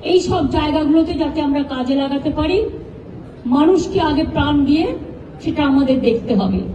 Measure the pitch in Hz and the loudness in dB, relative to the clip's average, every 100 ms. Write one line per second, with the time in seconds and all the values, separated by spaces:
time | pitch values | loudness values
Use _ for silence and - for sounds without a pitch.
0 | - 359 - 370 285 247 302 302 302 320 | 2 0 2 0 0 0 0 0 2 2
1 | 330 320 302 311 294 277 277 262 247 269 | 2 0 -2 -2 -2 -2 -2 -4 -2 0
2 | 277 277 302 294 311 381 440 - - - | 0 -2 -4 -2 0 0 -2 -6 -14 -16
3 | - - - - 240 262 311 370 - 381 | -18 -18 -18 -12 0 2 4 4 2 0
4 | 311 285 320 302 285 294 277 302 370 - | 0 0 -2 0 0 2 2 2 2 -4
5 | - - - - - 311 285 269 262 254 | -10 -14 -16 -10 -6 0 2 2 4 2
6 | 233 226 - 214 190 190 - | 2 0 0 0 2 -2 -4